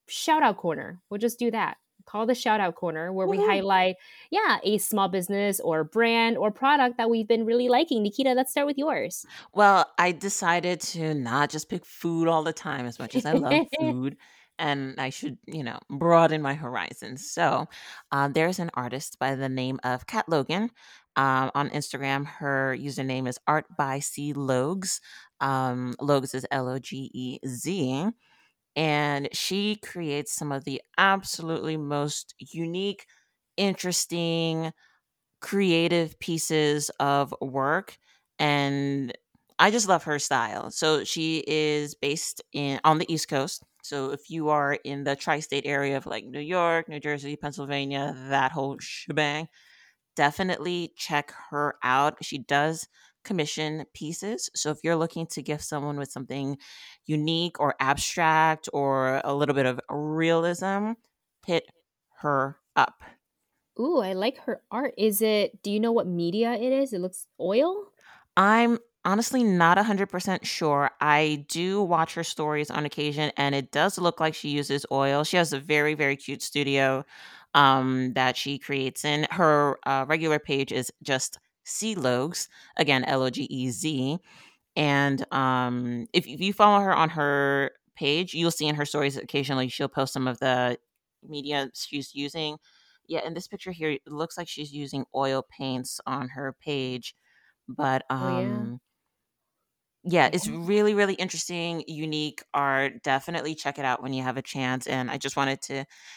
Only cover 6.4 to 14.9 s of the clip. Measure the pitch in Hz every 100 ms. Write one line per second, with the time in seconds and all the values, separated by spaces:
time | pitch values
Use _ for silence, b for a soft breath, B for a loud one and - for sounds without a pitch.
6.4 | 208 208 269 294 247 240 226 226 214 226
7.4 | 220 240 247 247 330 233 208 240 269 254
8.4 | 262 294 285 277 302 214 110 - B B
9.4 | B 190 208 190 151 - 180 165 196 -
10.4 | 180 175 175 175 - 170 156 151 120 135
11.4 | 147 156 - 170 - - 170 165 165 165
12.4 | 160 160 156 139 123 120 120 - 147 254
13.4 | - 202 - 302 311 127 135 - b b
14.4 | b - 156 139 135